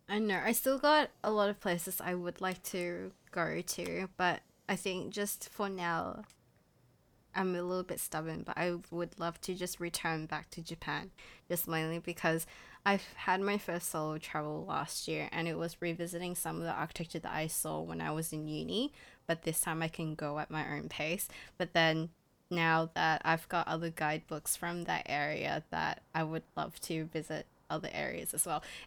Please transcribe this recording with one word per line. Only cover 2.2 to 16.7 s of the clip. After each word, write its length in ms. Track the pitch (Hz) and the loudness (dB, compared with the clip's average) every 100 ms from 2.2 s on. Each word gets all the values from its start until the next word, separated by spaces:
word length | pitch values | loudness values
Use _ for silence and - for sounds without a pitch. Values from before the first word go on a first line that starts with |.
| 175 170 | -2 -2
like 220 | 185 180 - | -2 -2 -4
to 360 | 190 175 175 190 - - | -2 -2 -4 -8 -12 -6
go 280 | 180 160 160 | 0 0 0
to, 480 | 175 - 175 170 185 - | -2 -4 -2 -2 -4 2
but 240 | 180 - - _ - | 2 2 -4 _ -2
I 80 | 190 | -2
think 360 | 185 185 - | 0 -2 -4
just 360 | 202 202 - - | -2 -2 -2 -8
for 180 | - 202 | -4 -2
now, 540 | 185 175 - - - 208 - _ _ _ _ _ _ _ _ _ | 0 0 2 0 -4 -10 -20 _ _ _ _ _ _ _ _ _
I'm 200 | 190 185 | 0 2
a 80 | 175 | 2
little 220 | 180 185 | 0 0
bit 160 | 180 - | -2 -4
stubborn, 420 | - 160 160 160 | -4 -2 -2 -4
but 160 | - - | -4 0
I 160 | 175 175 - | 0 0 -4
would 280 | 170 170 - | -4 -4 -2
love 200 | 170 165 | -4 -4
to 120 | - | -4
just 240 | 180 175 - | -2 -4 -4
return 480 | 170 - 170 160 156 | -4 -2 0 0 -2
back 240 | 156 165 | -6 -6
to 120 | - | -12
Japan, 480 | 160 165 - 151 185 - - - - | -10 -8 -4 -4 -4 -14 -20 -12 -2
just 200 | 175 170 | -2 2
mainly 300 | 160 160 165 | 0 2 -2
because 460 | 170 165 170 165 - - - - | -4 0 2 2 0 -12 -20 -2
I've 200 | 202 196 - | 2 2 2
had 260 | - - 185 | -4 2 2
my 180 | 196 202 | 4 0
first 320 | - 175 - | 0 -4 -2
solo 280 | 160 156 156 | -2 -2 -2
travel 460 | - 156 151 151 185 | -4 -4 -2 -4 -2
last 400 | 151 151 - - | -2 -2 -4 -2
year, 220 | 156 151 | -2 -2
and 160 | - 165 | -2 -2
it 100 | 160 | 0
was 240 | 165 - | -2 -2
revisiting 540 | 175 165 170 175 180 | -2 -2 -2 -4 -4
some 220 | 175 165 165 | -2 -2 -2
of 60 | |
the 100 | 165 | -2